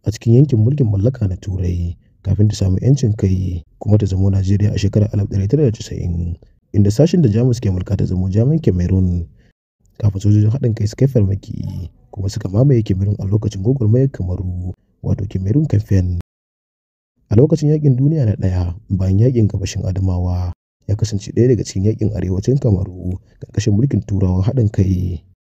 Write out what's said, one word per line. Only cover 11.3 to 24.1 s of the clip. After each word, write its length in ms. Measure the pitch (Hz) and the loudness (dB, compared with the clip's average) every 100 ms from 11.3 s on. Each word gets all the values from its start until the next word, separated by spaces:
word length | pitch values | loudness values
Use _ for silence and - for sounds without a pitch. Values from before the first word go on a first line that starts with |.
| 98 - - 95 92 90 _ _ | -2 -6 -10 -8 -10 -14 _ _
kuma 160 | - 98 | -8 -6
suka 200 | 104 98 | -6 -2
mamaye 340 | 98 139 123 | 2 4 2
Cameroon 320 | 110 95 98 101 | 2 0 0 -2
a 60 | 98 | -2
lokacin 380 | 110 107 95 | -2 -2 -4
gwagwarmayar 480 | 98 135 104 120 135 | -2 0 2 2 0
Kamaru, 600 | - 90 90 92 90 90 - _ _ | -2 -6 -4 -6 -6 -10 -12 _ _
wato 220 | - 98 98 | -6 -4 -4
Cameroon 360 | 92 95 127 156 | -6 0 0 2
Campaign. 540 | 104 - 98 90 87 - _ _ _ _ _ _ _ _ _ _ | 0 2 0 2 -4 -8 _ _ _ _ _ _ _ _ _ _
A 60 | 101 | 4
lokacin 340 | 151 160 147 | 4 2 2
Yaƙin 260 | 151 147 123 | 2 2 2
Duniya 300 | 143 160 113 | 2 2 0
na 100 | - | 0
ɗaya, 400 | 92 90 87 87 _ | 0 0 -2 -6 _
bayan 300 | 95 95 95 | -2 0 4
Yaƙin 280 | 123 120 104 | 4 4 0
Gabashin 380 | 98 92 95 92 | 0 -6 -6 -4
Adamawa, 680 | 92 95 90 90 90 90 - _ _ - | -2 -2 -2 -2 -4 -6 -8 _ _ -6
ya 80 | 101 | -2
kasance 360 | 107 98 - | -2 -4 -4
ɗaya 160 | - 123 110 | 2 2 2
daga 80 | |
cikin 200 | - 98 101 | -2 -2 -2
Yaƙin 260 | 113 104 104 | 0 -4 -2
Arewacin 400 | 92 92 110 139 | -4 -2 0 0
Kamaru, 560 | 127 92 92 90 90 92 _ _ | 2 0 -2 -8 -8 -10 _ _
ƙarƙashin 320 | - - - 101 | -8 -4 0 0
mulkin 240 | 139 110 | 2 -2
Turawan 380 | - | -2